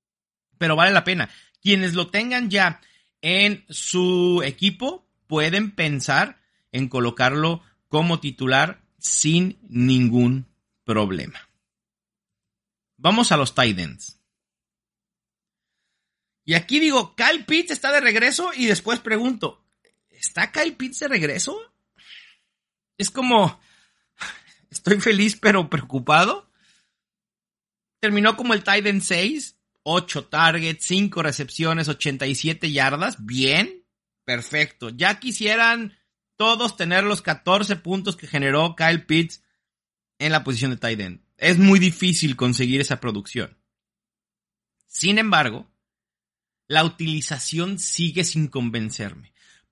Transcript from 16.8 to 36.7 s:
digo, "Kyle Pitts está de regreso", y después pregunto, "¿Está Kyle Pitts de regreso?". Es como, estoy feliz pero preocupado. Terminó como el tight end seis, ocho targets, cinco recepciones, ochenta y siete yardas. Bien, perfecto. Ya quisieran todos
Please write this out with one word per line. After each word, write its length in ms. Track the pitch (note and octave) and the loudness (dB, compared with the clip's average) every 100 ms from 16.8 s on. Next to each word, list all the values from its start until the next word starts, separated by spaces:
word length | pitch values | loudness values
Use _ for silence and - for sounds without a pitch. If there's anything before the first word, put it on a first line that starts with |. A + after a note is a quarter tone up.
digo, 340 | D#4+ C4+ F#3+ | 2 2 0
"Kyle 320 | - A#3+ E4 A3 | 0 2 2 0
Pitts 240 | D#4 E4+ | 0 0
está 220 | D4+ C#4 | -4 0
de 100 | C#4+ | 2
regreso", 480 | B3 G#3+ B3 C4 F4+ | 2 2 0 0 -4
y 120 | C4+ A#3 | -2 0
después 340 | F#3 - A#3+ | 0 -2 -4
pregunto, 640 | A3+ A3 B3 A#3+ D3 - _ _ _ _ _ | -2 -2 -2 -4 -8 -10 _ _ _ _ _
"¿Está 420 | _ - - G#3+ | _ -8 -4 -4
Kyle 240 | D#4 E4 - | -2 -4 -4
Pitts 220 | C4 - | -10 -8
de 100 | D4 | -4
regreso?". 500 | A#3+ D3+ C#3+ - G4+ A#4 _ _ _ - - - _ _ _ _ _ _ - | -2 -2 -4 -6 -8 -14 _ _ _ -20 -20 -20 _ _ _ _ _ _ -10
Es 120 | G3 | -8
como, 480 | - B3+ A#3 F3+ - _ _ _ _ _ _ - - _ _ _ | -4 2 4 4 0 _ _ _ _ _ _ -16 -16 _ _ _
estoy 320 | - - G#3 | -6 0 2
feliz 360 | A3+ G3+ G#3+ - | 2 2 2 2
pero 340 | G#3+ G3 E3 | 2 2 0
preocupado. 800 | D3 - C3 B2 D3+ F#3+ G4 - _ _ _ _ _ _ _ _ _ _ _ _ _ _ _ | -4 -4 -6 2 4 4 0 -10 _ _ _ _ _ _ _ _ _ _ _ _ _ _ _
Terminó 360 | G#3+ G#3 G#3+ A3 | 0 4 2 2
como 160 | B3 | 0
el 100 | G#3+ | 0
tight 220 | - G3+ | 2 0
end 160 | G#3 G3 | 0 -2
seis, 560 | - F3 G3+ D#4 - - _ _ | 0 -2 -2 -4 -10 -18 _ _
ocho 440 | D3+ F3 F3+ D3 - | -2 -2 -2 -8 -4
targets, 580 | D3+ E3 E3 D#3+ D#3+ | 2 2 2 -4 -6
cinco 380 | - F#3 G3+ F3 | -2 0 0 -2
recepciones, 640 | D#3 C#3 C3 - D#3+ E3 D3+ | -4 -4 -8 -4 -2 -2 -2
ochenta 380 | C#3+ D3+ C3+ C#3 | -4 -4 -4 -4
y 80 | |
siete 360 | C3 D#3 D#3+ D#3+ | -4 -4 -4 -4
yardas. 540 | C#3+ C3+ C#3+ G3+ A#3+ | 0 0 0 -4 -6
Bien, 640 | G#2+ B2 C3 D3+ B3 F#4+ _ _ _ _ | -8 -2 2 2 0 -8 _ _ _ _
perfecto. 640 | - A#2+ - D3+ D3+ - A#2 | -8 -6 -4 -4 -4 -6 -14
Ya 280 | B2 F3+ G3+ | -2 -2 0
quisieran 760 | B3+ G3+ G#3 A3 A3+ A#3 G#3+ - _ _ _ - | -6 -4 -2 2 2 0 -4 -14 _ _ _ -2
todos 400 | A3 A3+ A#3+ | 0 2 -2